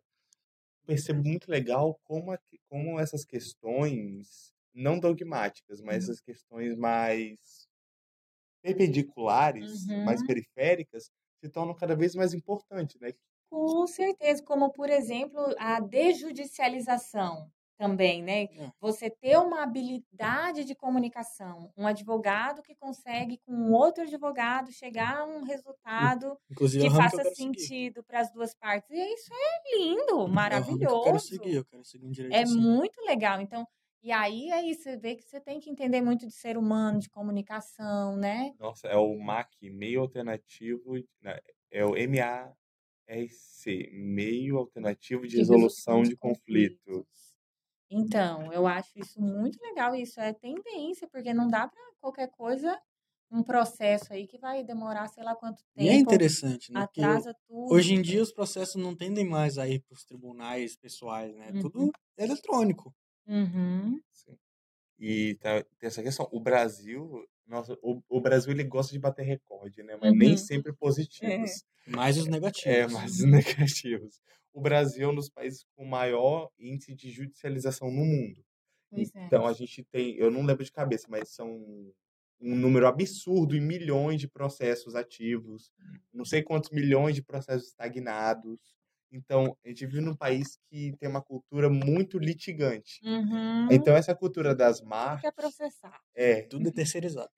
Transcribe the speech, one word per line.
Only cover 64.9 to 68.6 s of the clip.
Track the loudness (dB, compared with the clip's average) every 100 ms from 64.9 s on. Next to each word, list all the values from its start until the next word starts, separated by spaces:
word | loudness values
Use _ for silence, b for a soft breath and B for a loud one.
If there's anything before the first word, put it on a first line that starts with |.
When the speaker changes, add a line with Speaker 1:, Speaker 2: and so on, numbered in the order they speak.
| -10
Speaker 1:
E | -4 -2 -2 -2
tá, | -2 -2 -2 _
tem | -10
essa | -6
questão, | -6 -4 -6
o | -4
Brasil, | 2 4 2 -4 -12 -12 -12 -14 -16 _ -12
nossa, | -10 -10 -8
o, | -6 -6 -4
o | 0
Brasil, | 4 4 4
ele | -2